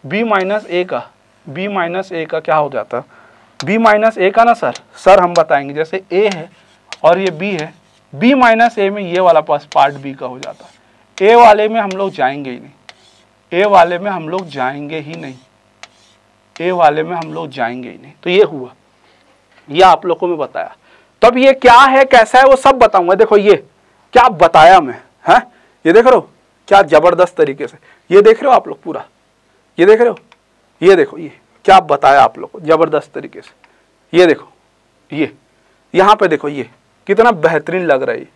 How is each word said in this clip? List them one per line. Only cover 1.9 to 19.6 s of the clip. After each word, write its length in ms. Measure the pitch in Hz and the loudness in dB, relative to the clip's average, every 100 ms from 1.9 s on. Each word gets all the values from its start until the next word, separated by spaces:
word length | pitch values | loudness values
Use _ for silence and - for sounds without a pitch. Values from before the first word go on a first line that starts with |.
| 180 185 | -8 -10
A 120 | 170 | -12
का 160 | 156 160 | -8 -8
क्या 160 | 156 156 | -4 -4
हो 120 | 147 | -4
जाता? 320 | 127 104 120 - _ _ _ _ _ | -8 -10 -12 -12 _ _ _ _ _
B 180 | 135 214 | -6 0
minus 400 | 226 208 220 220 | 0 0 -2 -2
ए 120 | 190 | -2
का 140 | 220 | 2
ना 100 | 240 | 0
सर, 200 | 226 139 - _ _ | 0 -4 -8 _ _
सर 240 | 190 196 | 2 4
हम 140 | 175 | 2
बताएंगे, 400 | 170 156 143 139 | -2 -2 -4 -4
जैसे 280 | 147 160 190 _ | -10 -8 -10 _
ए 160 | 175 214 | -4 -4
है 200 | 180 165 _ _ _ _ - | -6 -16 _ _ _ _ -4
और 160 | 156 175 | -2 0
ये 120 | 190 | -4
B 180 | 156 196 | -8 -10
है, 200 | 180 156 _ _ _ _ | -10 -12 _ _ _ _
B 200 | 139 233 | -2 0
minus 440 | 269 240 226 233 226 | 2 2 2 0 -2
ए 100 | 196 | -6
में 120 | 202 | -6
ये 180 | 185 175 | -6 -2
वाला 200 | 185 160 | 2 0
पास 260 | 156 143 - | 0 -8 -4
part 200 | 151 143 143 | -2 -2 -2
B 160 | 139 | -16
का 120 | 135 131 | -14 -14
हो 120 | 127 | -14
जाता। 320 | 131 - - _ _ _ _ - | -16 -18 -20 _ _ _ _ -2
ए 160 | 196 | 2
वाले 340 | 240 233 208 214 | 6 6 4 0
में 120 | 226 | -4
हम 100 | 202 | -6
लोग 200 | 190 196 | -8 -8
जाएंगे 400 | 190 131 143 139 | -4 -6 -6 -14
ही 80 | 123 | -16
नहीं, 140 | 143 _ - _ _ _ _ _ _ | -20 _ -20 _ _ _ _ _ _
ए 120 | 175 208 | -4 2
वाले 320 | 196 170 175 | 2 2 -2
में 120 | 202 | -8
हम 180 | 185 156 | -10 -10
लोग 200 | 185 175 | -10 -10
जाएंगे 500 | 139 127 143 147 160 | -8 -8 -8 -12 -14
ही 160 | 147 | -14
नहीं, 220 | 170 143 127 _ _ _ _ - _ _ _ _ _ _ - | -16 -18 -20 _ _ _ _ -20 _ _ _ _ _ _ -8
ए 140 | 175 | -6
वाले 300 | 180 156 151 | 0 0 0
में 140 | 160 175 | -8 -10
हम 160 | 160 | -10
लोग 140 | 156 160 | -14 -14
जाएंगे 380 | 131 117 123 120 | -10 -10 -10 -16
ही 100 | - | -20
नहीं। 140 | 139 _ | -20 _
तो 80 | 175 | -4
ये 120 | 185 | 0
हुआ, 280 | 202 151 127 _ _ _ _ _ _ _ _ _ | 0 -4 -16 _ _ _ _ _ _ _ _ _